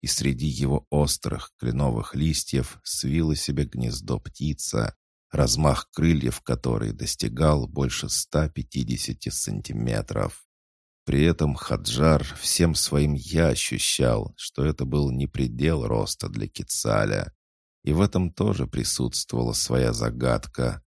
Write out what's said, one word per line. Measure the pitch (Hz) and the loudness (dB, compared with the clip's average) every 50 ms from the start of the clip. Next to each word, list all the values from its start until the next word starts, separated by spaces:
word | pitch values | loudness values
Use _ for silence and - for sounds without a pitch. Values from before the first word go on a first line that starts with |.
и | - | -2
среди | - - - - 67 67 60 69 | -2 -2 0 0 0 0 0 0
его | 76 67 - 67 67 69 - - _ | -2 0 0 0 0 0 0 -2 _
острых | - 73 73 71 - - - - - - - - _ _ | 2 2 4 4 2 -2 -2 -6 -6 -6 -8 -12 _ _
кленовых | - 60 58 60 71 67 58 55 53 - - | -4 -2 0 2 2 2 0 0 -4 -4 -2
листьев | 64 73 80 78 - - - - 67 65 - - - _ | 0 2 2 2 0 -2 -2 0 -2 -2 -2 -6 -14 _
свила | - - - - 67 71 82 82 78 76 | -6 -6 -4 -2 0 2 2 2 2 0
себе | 71 - - 71 71 73 | 0 -2 -4 -2 -2 -2
гнездо | 60 - 62 62 58 58 64 - 50 60 57 | -4 -2 -4 -4 -4 -4 -6 -4 -4 -4 -4
птица, | - - - - 65 76 73 - - - - 55 55 - - _ _ _ _ _ _ _ | -4 -10 -10 -6 -4 -4 -4 -4 -6 -4 -2 -2 -2 -2 -6 _ _ _ _ _ _ _
размах | - 76 71 62 60 73 78 76 67 - - _ - | 0 0 2 2 2 4 4 4 4 2 -2 _ -4
крыльев | - 76 82 85 76 67 62 60 - | 0 2 4 4 4 2 0 -2 -4
которой | _ - 64 60 - 65 58 53 53 55 - | _ -4 -4 -2 0 -2 -2 0 -2 -4 -4
достигал | - - - - - - 55 55 62 80 78 76 73 62 | -6 -4 -6 -4 -2 -4 -4 0 2 4 4 4 4 2
больше | - - 71 69 64 - - - 57 | -2 -2 -2 -2 -2 -2 -4 -6 -2
ста | - - - _ - 76 80 78 | 0 -2 -2 _ 2 0 0 2
пятидесяти | - - 64 - - 67 62 53 60 58 - - - - - - | -2 -6 -8 -6 -4 -4 -2 -2 -2 -4 -4 -6 -6 -6 -6 -6
сантиметров. | - - - - 52 50 52 - - 53 57 60 57 53 52 - - 58 50 50 - - - _ _ _ _ _ _ _ _ _ _ _ _ | -4 -4 -4 -4 -4 -6 -6 -6 -6 -4 -2 -2 -2 -2 -4 -4 -2 -2 -2 -4 -6 -10 -20 _ _ _ _ _ _ _ _ _ _ _ _
При | - 71 69 73 | 0 2 4 6
этом | 85 85 - 76 73 69 | 4 4 4 2 0 0
Хаджар | - - - - 55 - - - 62 73 80 78 71 71 71 - - | -2 -4 -4 -4 -4 -4 -4 0 4 6 6 6 6 2 -2 -8 -6
всем | - - - - 87 82 78 | -4 -2 2 4 4 4 4
своим | - - - - 71 73 73 73 | 2 0 2 2 2 2 2 2
"я" | 69 - - - 80 85 78 | -2 -4 -2 0 2 4 4
ощущал, | 60 - - - - - - - - - 67 60 57 55 53 57 - | 2 2 -2 -4 -2 -2 0 0 0 2 2 2 2 2 -2 -6 -10
что | - - - _ - 67 | -12 -14 -12 _ -2 0
это | 76 76 - 65 | 0 0 0 -4
был | 65 65 73 71 69 | -2 0 2 2 2
не | 62 64 69 | 0 -2 -2
предел | 67 - - 67 62 57 60 69 78 82 76 60 | -4 -2 -2 -2 -2 -2 0 0 2 2 2 0
роста | 55 58 57 52 - - _ - 50 | -2 0 -2 -2 -2 -4 _ -6 -8
для | 50 - - 52 | -6 -6 -8 -8
Кецаля. | _ - - - - - - 57 53 52 52 52 50 50 50 50 - _ _ _ _ _ _ _ _ _ _ | _ -10 -6 -4 -4 -2 0 2 2 2 2 2 0 -2 -4 -6 -10 _ _ _ _ _ _ _ _ _ _
И | 69 73 | 0 2
в | 82 98 | 4 4
этом | 104 - 92 92 85 | 4 4 2 0 0
тоже | 80 - 98 107 101 - 67 | 0 0 0 0 2 0 -2
присутствовала | 58 - - 58 - - - 65 60 - - - _ - 60 60 58 57 | -4 -2 -4 -2 -2 0 0 -2 -2 0 -2 -4 _ -2 -2 0 0 0
своя | - - - 60 64 64 60 57 | -2 -2 0 2 2 2 2 0
загадка. | 57 55 57 58 60 62 64 60 57 - - - - 64 60 55 - - _ | 0 -2 -4 -2 0 0 0 0 0 -2 -6 -4 -2 -2 -2 -2 -4 -10 _